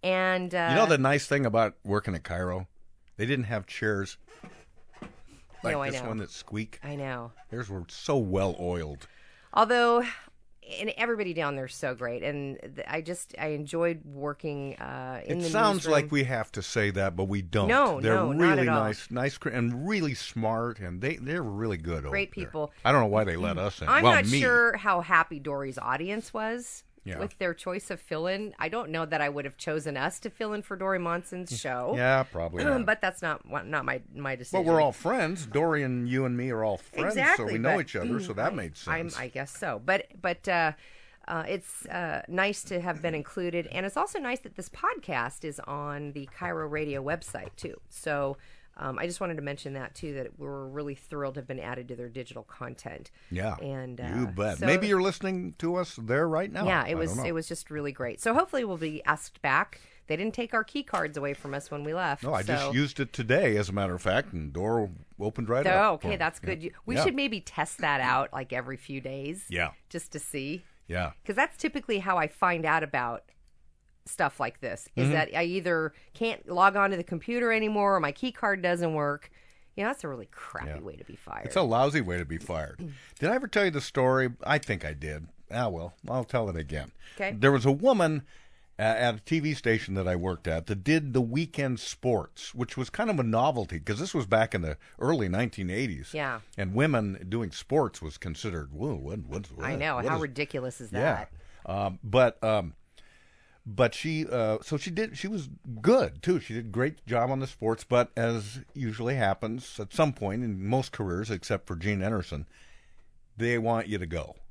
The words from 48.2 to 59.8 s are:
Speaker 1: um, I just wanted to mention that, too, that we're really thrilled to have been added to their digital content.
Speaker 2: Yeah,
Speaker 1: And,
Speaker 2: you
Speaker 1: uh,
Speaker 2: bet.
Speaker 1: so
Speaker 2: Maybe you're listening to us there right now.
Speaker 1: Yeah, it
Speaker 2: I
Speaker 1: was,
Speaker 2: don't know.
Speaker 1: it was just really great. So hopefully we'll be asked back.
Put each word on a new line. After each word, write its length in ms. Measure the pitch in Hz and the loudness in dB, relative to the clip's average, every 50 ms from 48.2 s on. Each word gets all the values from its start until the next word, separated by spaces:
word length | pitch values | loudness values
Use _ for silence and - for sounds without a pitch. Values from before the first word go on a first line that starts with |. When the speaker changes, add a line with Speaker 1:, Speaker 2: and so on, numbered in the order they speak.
| 139 139 139 - - - - - - - - - | 0 -2 -4 -6 -12 -20 -20 -20 -20 -20 -14 -8
Speaker 1:
um, 200 | - 139 131 - | -8 -6 -4 -4
I 80 | - | -4
just 140 | 175 175 - | -4 -4 -4
wanted 160 | 202 180 170 | -6 -4 -4
to 60 | 156 143 | -6 -6
mention 320 | 143 143 - - 147 139 | -6 -8 -8 -8 -10 -8
that, 200 | 139 127 - - | -8 -10 -10 -12
too, 200 | - - 156 143 | -10 -10 -8 -6
that 240 | 139 127 - - - | -6 -8 -8 -10 -12
we're 280 | 147 139 139 139 135 | -12 -10 -10 -10 -10
really 280 | 135 135 147 147 147 139 | -10 -8 -8 -6 -6 -8
thrilled 400 | - - - - 147 143 135 131 | -10 -12 -10 -8 -4 -4 -4 -6
to 60 | 143 | -6
have 60 | 127 | -8
been 140 | 127 135 131 | -8 -8 -8
added 280 | - 104 123 127 123 123 | -6 -8 -8 -8 -8 -10
to 60 | 127 | -10
their 140 | 117 123 120 | -10 -10 -10
digital 340 | 113 131 123 - 120 110 110 | -8 -10 -10 -10 -12 -16 -16
content. 680 | _ - - 123 120 127 - - 117 82 73 - - - - - - | _ -14 -12 -10 -12 -12 -12 -12 -12 -12 -12 -14 -18 -20 -20 -14 -8
Speaker 2:
Yeah, 260 | 87 87 95 110 98 | -6 -4 -4 -4 -4
Speaker 1:
And, 420 | - - 139 135 135 131 127 123 120 | -6 -6 -8 -6 -6 -8 -10 -10 -8
Speaker 2:
you 280 | - 80 87 120 123 104 | -8 -4 -2 -2 -2 -2
Speaker 1:
uh, 20 | |
Speaker 2:
bet. 280 | 90 90 101 107 95 69 | -2 -2 -2 -2 -2 0
Speaker 1:
so 80 | - | 4
Speaker 2:
Maybe 220 | 127 156 185 208 208 | 4 4 4 4 4
you're 140 | 202 185 180 | 4 4 4
listening 520 | 196 180 - - 190 190 180 180 185 160 - | 2 0 -2 -4 -2 -2 -2 -4 -6 -8 -4
to 180 | - 165 175 | -2 -2 0
us 200 | 180 180 - - - | 0 -2 -4 -6 -10
there 260 | 117 110 123 139 160 | -2 0 2 2 2
right 240 | 170 160 156 185 - | 2 2 0 -2 -2
now. 140 | - 170 - | -4 -2 0
Speaker 1:
Yeah, 200 | 190 185 160 131 | 2 2 2 2
it 60 | - 160 | 0 0
Speaker 2:
I 20 | |
Speaker 1:
was, 160 | 160 165 160 - | -2 -2 -2 -2
Speaker 2:
don't 40 | 120 131 | -2 -2
know. 40 | - | -2
Speaker 1:
it 40 | 170 | -2
was 140 | 160 165 | -4 -4
just 240 | - 165 160 - - | -4 -8 -10 -10 -10
really 220 | 151 151 147 143 135 | -8 -6 -4 -4 -4
great. 260 | - 131 120 - - | -4 -6 -6 -6 -2
So 120 | - 226 226 | 0 2 4
hopefully 320 | 285 359 359 - 277 240 | 4 2 2 0 -2 -2
we'll 140 | 208 185 165 | -2 -4 -4
be 260 | 160 160 151 151 - | -4 -4 -6 -4 0
asked 380 | - 151 151 - - - - - | 0 0 0 -2 -14 -16 -4 0
back. 380 | 147 135 147 190 - - - | 2 4 4 2 0 -6 -20